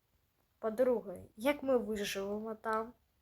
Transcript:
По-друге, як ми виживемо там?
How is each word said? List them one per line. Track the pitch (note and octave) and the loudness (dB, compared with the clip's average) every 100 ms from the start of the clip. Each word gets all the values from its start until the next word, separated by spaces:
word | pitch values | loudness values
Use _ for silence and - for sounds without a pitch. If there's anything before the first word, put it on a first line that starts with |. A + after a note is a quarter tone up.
| _ _ _ _ _ _ | _ _ _ _ _ _
По-друге, | A3+ G#3+ B3+ A3+ F#3+ F#3 F#3 - | -4 2 4 4 -2 -10 -12 -2
як | B3 C#4+ | 0 0
ми | C4+ B3+ | 2 2
виживемо | G#3 G#3+ G3+ G3 G3 G#3 A3 | 2 -2 -2 -2 -2 -4 -6
там? | G#3+ A3+ A3 A3+ - _ _ | -6 -2 -2 -2 -10 _ _